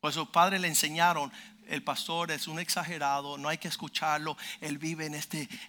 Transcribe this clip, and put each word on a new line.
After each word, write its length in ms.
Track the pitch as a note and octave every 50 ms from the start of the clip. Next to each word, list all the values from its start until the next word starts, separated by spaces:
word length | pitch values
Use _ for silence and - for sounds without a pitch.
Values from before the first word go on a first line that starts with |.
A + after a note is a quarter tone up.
Pues 160 | - D3+ C#3+
sus 140 | D#3+ D#3 -
padres 300 | - E3+ F3 F#3+ F#3+ F#3+
le 60 | F3+
enseñaron: 640 | E3+ D3+ - - D3+ D3+ E3 E3+ F3 E3+ D#3 C#3+ C3+ - - - - - - - -
"El 160 | - D3+ -
pastor 480 | - C3+ - - - E3+ E3 E3+ E3
es 160 | D#3 C#3 - E3+
un 100 | D#3 D#3+
exagerado, 800 | F3 - - F3+ E3 D3+ F3 D#3 D3 C#3 C#3 C#3 C#3 C#3+ C#3+ C#3+
no 100 | C#3+ D3+
hay 100 | D#3+ D#3+
que 100 | - F3
escucharlo, 680 | - - - D3 - - D#3+ D#3 D3+ D3+ D3+ D#3+ C#3+ - - - - -
él 160 | - D3+ D3
vive 300 | C#3+ D3+ D#3+ E3 D#3 D#3
en 80 | D3+ D3+
este, 340 | D3+ D#3 - - D#3 C#3+ - - A#2+ -